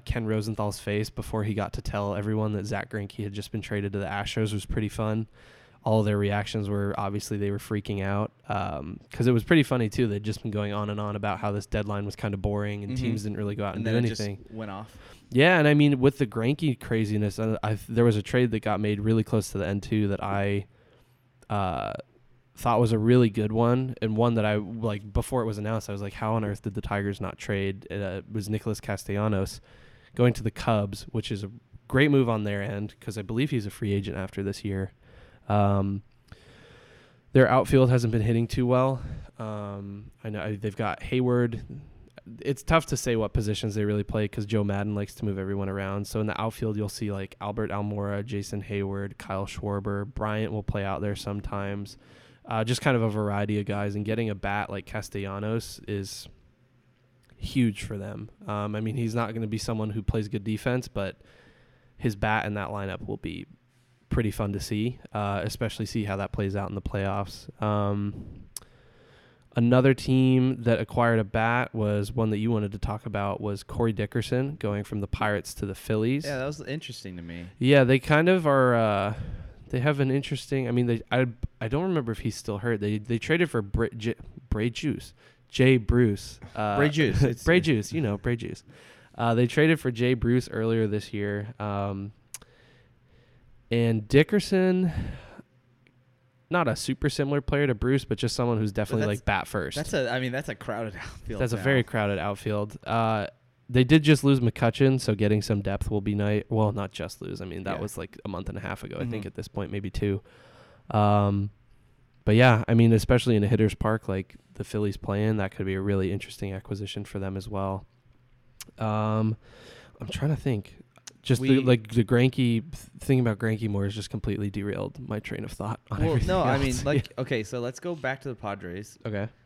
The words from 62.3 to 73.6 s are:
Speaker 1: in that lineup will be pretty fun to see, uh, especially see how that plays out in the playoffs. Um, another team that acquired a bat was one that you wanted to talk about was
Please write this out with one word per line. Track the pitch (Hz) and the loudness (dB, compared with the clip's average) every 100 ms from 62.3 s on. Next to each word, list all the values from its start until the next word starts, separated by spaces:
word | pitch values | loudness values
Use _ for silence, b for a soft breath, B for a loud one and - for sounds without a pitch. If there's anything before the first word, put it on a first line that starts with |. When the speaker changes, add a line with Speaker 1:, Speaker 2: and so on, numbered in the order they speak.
| 110 107 | 0 0
Speaker 1:
in | 104 | -4
that | 98 | -6
lineup | 101 98 92 - | -6 -6 -8 -8
will | 101 | -8
be | - 85 90 - _ _ _ _ _ | -8 -10 -12 -18 _ _ _ _ _
pretty | - 110 | 0 0
fun | - 104 | 0 -4
to | 98 | -4
see, | - 107 113 123 - | -4 -2 -2 -4 -10
uh, | 107 101 101 | -6 -4 -2
especially | 98 - 113 - 110 | -4 -4 -6 -4 -6
see | 117 | -4
how | 104 98 | -4 -4
that | 98 | -4
plays | - 101 98 | -4 -2 -2
out | 95 | -4
in | 98 | -6
the | |
playoffs. | - 104 98 98 95 - - - | -6 -4 -2 -4 -6 -10 -18 -6
Um, | 107 104 101 101 101 - B B B - b b b b b b b b b - | -2 0 0 0 -4 -6 B B B -18 b b b b b b b b b 2
another | 120 127 131 | 6 6 6
team | 131 - 131 131 127 127 127 | 4 4 4 6 6 4 2
that | 117 113 | 2 2
acquired | 110 - 117 113 | 2 2 4 4
a | |
bat | 101 110 113 120 127 | 2 0 0 0 -2
was | 113 107 104 101 | -2 0 0 -2
one | 117 110 | 0 0
that | 104 | 0
you | 110 | 0
wanted | 113 104 | 0 0
to | 101 | -4
talk | - 107 - | -4 -6 -6
about | 101 101 98 | -4 -4 -4
was | 104 101 | -4 -6